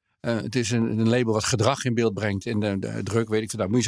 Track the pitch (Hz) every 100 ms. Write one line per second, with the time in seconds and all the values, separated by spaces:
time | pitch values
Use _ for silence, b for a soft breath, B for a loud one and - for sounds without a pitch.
0 | _ _ 120 113 120 123 107 120 113 110
1 | 113 123 113 107 - 107 107 139 131 117
2 | 113 98 107 98 117 107 104 98 110 110
3 | 98 117 110 110 110 110 95 123